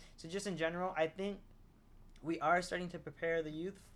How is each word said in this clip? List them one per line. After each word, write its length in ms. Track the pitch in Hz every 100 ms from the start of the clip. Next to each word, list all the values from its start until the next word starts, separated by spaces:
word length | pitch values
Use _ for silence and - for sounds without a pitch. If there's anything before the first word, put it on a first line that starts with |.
| - -
So 120 | 165
just 180 | 190 202
in 100 | 165
general, 380 | 160 175 185 156
I 100 | 160
think 300 | 175 196 196 - - - - - - - -
we 160 | - 165
are 220 | 156 175
starting 260 | 180 180 180
to 80 | 175
prepare 440 | 151 - 165 165
the 80 | 156
youth 280 | 156 180 196 -